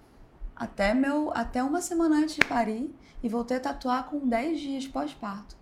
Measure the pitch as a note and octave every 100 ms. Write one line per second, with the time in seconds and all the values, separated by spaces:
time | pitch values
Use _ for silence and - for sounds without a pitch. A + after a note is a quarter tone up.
0 | - - - - - - A#3 - G3+ B3
1 | C#4 D4 D4+ - A3+ B3+ C4+ E4+ F4 E4
2 | E4 D4+ D#4 D4+ - A#3+ G#3+ A3 C#4+ -
3 | - - A#3+ A#3 A#3 B3+ C#4 C#4 B3+ B3+
4 | C4 D4 C4+ A#3 D4+ D4+ C#4+ C4+ C4+ C4
5 | D4 - G#3 G3+ G#3 -